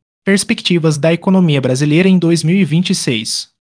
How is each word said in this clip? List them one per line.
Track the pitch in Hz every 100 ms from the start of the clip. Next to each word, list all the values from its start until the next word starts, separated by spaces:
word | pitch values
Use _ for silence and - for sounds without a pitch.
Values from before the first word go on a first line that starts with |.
| _ _
Perspectivas | - 196 - 226 - 175 160 147
da | 160
economia | 170 190 190 175 143
brasileira | 127 127 147 151 190
em | 185
dois | 170 170
mil | 156 190
e |
vinte | 170 156 185
e |
seis. | 190 - 113 117 - - _